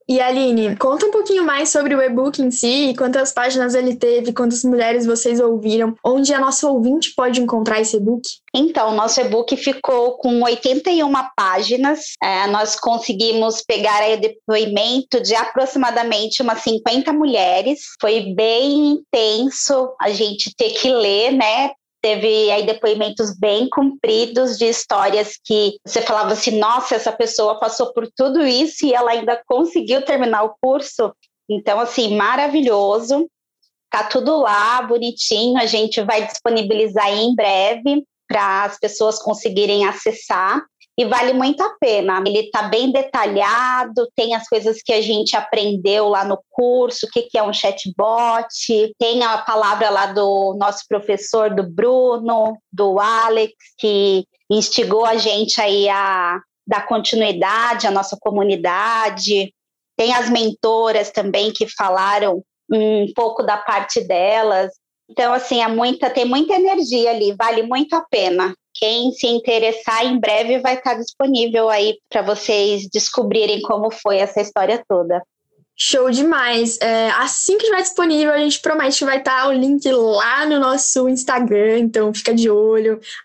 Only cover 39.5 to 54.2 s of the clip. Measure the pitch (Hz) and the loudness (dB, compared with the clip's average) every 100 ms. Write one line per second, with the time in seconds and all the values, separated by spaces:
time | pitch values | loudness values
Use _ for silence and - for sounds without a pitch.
39.5 | 190 208 202 202 202 - 220 - 190 190 | 0 0 2 0 -2 -4 -4 -4 -2 0
40.5 | 254 - _ _ - 226 240 247 262 262 | -2 -6 _ _ -4 0 0 0 0 0
41.5 | 294 403 415 262 208 190 190 196 208 214 | 0 -2 0 0 2 0 0 0 -2 -2
42.5 | 220 202 220 262 262 269 254 208 202 202 | -2 -2 0 2 0 0 -2 -2 0 0
43.5 | 226 254 254 247 226 240 - 233 226 226 | 0 0 -2 -2 -2 -4 -2 -2 -4 -2
44.5 | 220 214 220 - 220 214 214 220 220 - | -2 0 -2 0 0 0 -2 0 -2 -2
45.5 | 220 208 196 190 208 208 202 202 196 _ | -2 0 0 0 2 2 0 -2 -4 _
46.5 | - 247 247 247 247 - 240 240 226 208 | -2 0 2 0 -2 -4 -4 -2 -2 -2
47.5 | 208 202 190 190 180 220 226 240 226 233 | -2 -2 -4 -6 -2 0 2 0 0 -4
48.5 | - - 220 220 - 233 240 233 220 220 | -6 -2 0 0 0 -2 0 0 -2 -2
49.5 | 220 208 208 220 196 190 190 202 196 196 | 0 0 2 0 0 0 0 0 2 0
50.5 | 196 202 202 - 208 208 208 - 226 214 | -2 -2 -4 -4 -4 0 -2 -2 0 0
51.5 | 196 185 170 233 254 254 233 226 233 220 | 0 -4 0 2 4 2 0 0 0 0
52.5 | 220 _ 185 202 190 208 226 226 220 220 | -4 _ -2 0 2 2 2 2 0 -2
53.5 | - - - 214 202 202 190 | -6 -20 -4 0 2 2 2